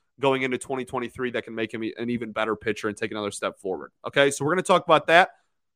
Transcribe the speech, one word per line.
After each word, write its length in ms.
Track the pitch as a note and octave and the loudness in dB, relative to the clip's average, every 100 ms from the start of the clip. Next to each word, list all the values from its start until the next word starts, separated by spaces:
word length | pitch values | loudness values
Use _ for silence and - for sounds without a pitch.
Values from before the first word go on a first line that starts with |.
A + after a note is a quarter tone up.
| _ - | _ -2
going 240 | C#3 C3 | 0 2
into 140 | C3 B2 | 0 -4
twenty 280 | - C3 B2 | -4 -6 -6
twenty-three 460 | C3 A#2+ - B2+ | -6 -6 -6 -6
that 120 | A#2 | -6
can 100 | A2 | -6
make 200 | A2+ A2+ | -6 -6
him 100 | A#2 | -6
e-, 100 | A2+ - | -8 -6
an 120 | A#2 | -4
even 220 | A#2+ A2+ | -4 -4
better 240 | G#2+ A2 G#2+ | -4 -2 -2
pitcher 320 | A2+ G#2+ A2 | -4 -4 -6
and 80 | G#2 | -6
take 160 | A2+ | -8
another 200 | G#2+ G#2 | -6 -6
step 280 | - G2+ - | -4 -6 -6
forward. 320 | G2 E2 B1+ _ - | -8 -8 -10 _ -4
Okay, 240 | C#3+ C#3 | 2 2
so 140 | C3+ C#3+ | 2 -2
we're 60 | |
gonna 120 | F#3 | 0
talk 220 | F3+ F3+ - | 2 2 4
about 220 | D3+ D3 | 4 6
that 240 | F3 F#3+ - _ _ _ | 6 6 0 _ _ _